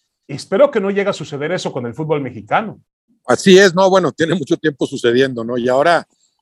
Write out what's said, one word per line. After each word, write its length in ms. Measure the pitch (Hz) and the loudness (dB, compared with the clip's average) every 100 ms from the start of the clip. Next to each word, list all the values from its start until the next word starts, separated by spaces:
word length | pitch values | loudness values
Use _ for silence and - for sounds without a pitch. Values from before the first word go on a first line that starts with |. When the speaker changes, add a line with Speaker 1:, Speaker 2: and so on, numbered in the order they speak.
| _ _ - | _ _ -14
Speaker 1:
Espero 440 | 139 - 196 285 | -14 -4 2 2
que 100 | 226 | 2
no 100 | 196 | -2
llegue 180 | 202 196 | -2 -4
a 60 | |
suceder 380 | - 147 139 151 | -4 -8 -8 -6
eso 200 | 180 180 | -6 -6
con 140 | 135 120 | -8 -8
el 80 | |
fútbol 260 | 143 156 156 | -8 -4 -4
mexicano. 600 | 127 123 110 170 214 127 _ _ _ _ | -6 -12 -4 -2 -2 -12 _ _ _ _
Speaker 2:
Así 320 | - 123 175 185 | -4 2 6 6
es, 180 | 202 | 6
no, 140 | 170 190 | 4 2
bueno, 240 | 190 160 | 2 0
tiene 220 | - 160 | -2 -2
mucho 220 | 180 139 170 | -2 -2 -2
tiempo 300 | 156 139 143 | -2 -4 -6
sucediendo, 580 | 131 120 120 135 117 | -2 0 2 2 -2
¿no? 120 | 113 123 | -6 -4
Y 120 | 123 | 0
ahora, 380 | 131 160 156 - _ _ _ | 2 2 0 -2 _ _ _